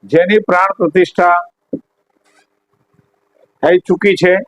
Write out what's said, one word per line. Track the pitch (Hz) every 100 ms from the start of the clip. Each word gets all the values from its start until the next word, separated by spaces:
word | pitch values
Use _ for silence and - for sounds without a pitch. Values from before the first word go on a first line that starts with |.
જેની | - 160 180 214
પ્રાણ | 214 175 190 196
પ્રતિષ્ઠા | 170 180 175 - 175 175 175 _ _ - _ _ _ _ _ _ _ _ _ _ _ _ _ _ _ _ _ _
થઈ | 151 180
ચૂકી | - 208 202 185
છે. | 180 185